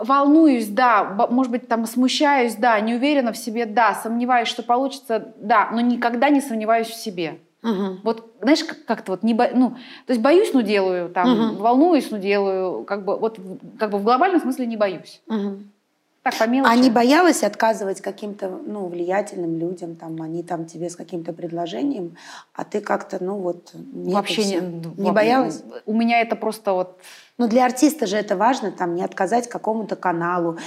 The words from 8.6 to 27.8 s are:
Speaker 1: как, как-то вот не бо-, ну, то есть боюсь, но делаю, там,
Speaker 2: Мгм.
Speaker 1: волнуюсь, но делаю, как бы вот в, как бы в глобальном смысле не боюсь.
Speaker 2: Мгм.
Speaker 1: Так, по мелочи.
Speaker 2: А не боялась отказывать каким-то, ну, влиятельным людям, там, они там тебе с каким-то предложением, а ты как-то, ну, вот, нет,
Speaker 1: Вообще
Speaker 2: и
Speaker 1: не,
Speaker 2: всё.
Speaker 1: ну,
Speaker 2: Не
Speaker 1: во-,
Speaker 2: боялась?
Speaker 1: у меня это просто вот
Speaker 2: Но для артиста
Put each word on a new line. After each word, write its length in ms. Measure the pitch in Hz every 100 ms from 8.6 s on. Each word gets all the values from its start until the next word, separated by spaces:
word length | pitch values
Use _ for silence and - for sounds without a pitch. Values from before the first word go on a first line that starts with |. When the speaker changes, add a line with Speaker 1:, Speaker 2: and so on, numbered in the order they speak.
Speaker 1:
как, 220 | - -
как-то 280 | - 220 -
вот 100 | 185
не 100 | 226
бо-, 160 | 226 247
ну, 160 | 233 247 - - - -
то 60 |
есть 80 | 247
боюсь, 320 | 254 349 -
но 80 | 262
делаю, 480 | 208 202 190 180 175
там, 220 | 185 180
Speaker 2:
Мгм. 260 | 220 226 190
Speaker 1:
волнуюсь, 540 | 220 254 349 294 -
но 80 | 208
делаю, 680 | 196 202 196 190 185 117
как 200 | 127 202 190
бы 100 | -
вот 220 | 220 220
в, 400 | 185 - - -
как 100 | 214
бы 60 | 202
в 40 |
глобальном 340 | 202 254 381 349
смысле 240 | 254 262 240
не 100 | 220
боюсь. 460 | 202 185 - - -
Speaker 2:
Мгм. 420 | 220 202 196 208 _ _ _ _ _
Speaker 1:
Так, 160 | 254 240
по 80 | 226
мелочи. 260 | 254 254
Speaker 2:
А 40 | 240
не 120 | 254
боялась 520 | 226 240 302 349 -
отказывать 560 | 208 - 226 202 196 190
каким-то, 480 | 196 196 208 202 190 185 -
ну, 200 | 208 180
влиятельным 720 | 170 175 196 208 190 170 165
людям, 360 | 170 185 170 165
там, 260 | 165 160
они 200 | 160 170
там 220 | 170 170
тебе 240 | 165 160 170
с 80 | 170
каким-то 360 | 175 170 170
предложением, 840 | 170 170 170 170 220 285 226 170 170 - - -
а 100 | -
ты 160 | - 208
как-то, 380 | 202 196 - 185
ну, 120 | 180 202
вот, 360 | 180 175 -
нет, 400 | 165 170 180 180
Speaker 1:
Вообще 280 | 202 202 175
Speaker 2:
и 40 | 202
Speaker 1:
не, 100 | 180
Speaker 2:
всё. 40 |
Speaker 1:
ну, 320 | 180 165 165 170
Speaker 2:
Не 120 | 202
Speaker 1:
во-, 20 |
Speaker 2:
боялась? 480 | 202 220 262 - - - 240 -
Speaker 1:
у 60 |
меня 260 | 220 233 233
это 120 | 226 220
просто 360 | 220 214 202
вот 260 | 185 185 - - - _ -
Speaker 2:
Но 100 | 240
для 200 | 240 247
артиста 400 | 233